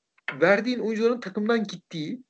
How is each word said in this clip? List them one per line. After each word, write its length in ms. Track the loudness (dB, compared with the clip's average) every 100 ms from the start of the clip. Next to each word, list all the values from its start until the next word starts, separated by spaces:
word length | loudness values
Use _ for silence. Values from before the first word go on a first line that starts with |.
| _ _ -12 2
verdiğin 380 | 4 4 2 -2
oyuncuların 420 | -2 0 0 0
takımdan 440 | -4 -4 0 0
gittiği 580 | -2 -8 -12 -8 -8 -8 -14